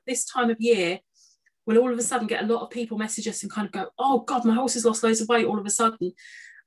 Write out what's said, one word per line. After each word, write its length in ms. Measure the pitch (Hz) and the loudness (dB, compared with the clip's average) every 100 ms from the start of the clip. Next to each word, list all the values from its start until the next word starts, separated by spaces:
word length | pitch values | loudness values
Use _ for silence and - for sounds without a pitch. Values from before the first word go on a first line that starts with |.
| - | -6
this 200 | 247 - | -6 -4
time 260 | 269 233 | 0 0
of 60 | 226 | 2
year, 400 | 233 214 175 185 _ _ _ _ _ _ - | 2 4 2 -2 _ _ _ _ _ _ 2
we'll 140 | 220 | 4
all 120 | 254 | 4
of 60 | 240 | 0
a 60 | |
sudden 240 | 233 254 214 | -2 -2 -2
get 160 | 233 | -2
a 40 | 214 | 0
lot 160 | 233 | -2
of 60 | - | -4
people 280 | 240 226 214 | -8 -6 -6
message 300 | 220 - 214 | -6 -6 -6
us 140 | - | -8
and 100 | 196 | -8
kind 140 | 214 202 | -8 -6
of 60 | |
go, 160 | 202 - - | -6 -8 -2
"Oh 220 | 262 254 | 2 2
God, 260 | - 262 226 | 0 0 2
my 80 | |
horse 220 | 226 262 247 | 2 0 2
has 100 | 226 | 0
lost 180 | 226 | 2
loads 180 | 226 220 | 2 2
of 60 | 220 | 2
weight 180 | 233 226 | 2 2
all 140 | 208 | -2
of 60 | 202 | -2
a 60 | |
sudden." 420 | - 226 226 180 - - - - - | 0 0 0 -6 -8 -18 -20 -20 -20